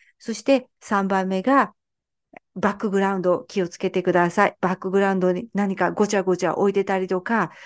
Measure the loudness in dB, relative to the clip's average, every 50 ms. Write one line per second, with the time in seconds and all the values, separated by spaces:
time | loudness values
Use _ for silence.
0 | _ _ _ _ -10 -10 -10 -4 2 2 2 2 0 _ _ _ -6 -2 0 0
1 | 0 0 0 0 0 -2 -4 -2 0 2 2 2 2 0 _ _ _ _ _ _
2 | _ _ _ _ _ _ -20 -20 _ _ -8 -2 -2 -2 -2 -2 -4 0 0 0
3 | 0 0 0 0 0 0 0 0 -2 -6 -4 -4 -4 -4 -6 -6 -6 -2 -2 0
4 | 0 2 2 4 2 2 2 2 0 0 0 -2 -4 -4 -2 -4 -6 -2 0 2
5 | 2 2 0 2 0 0 0 -2 -6 -6 -4 -4 -2 -2 -2 0 -2 -2 0 0
6 | 0 0 0 0 2 0 0 0 0 -2 0 2 0 2 2 0 -2 0 -2 -2
7 | -2 -2 -4 -4 -2 -2 -2 -2 -2 -4 -6 -18 -20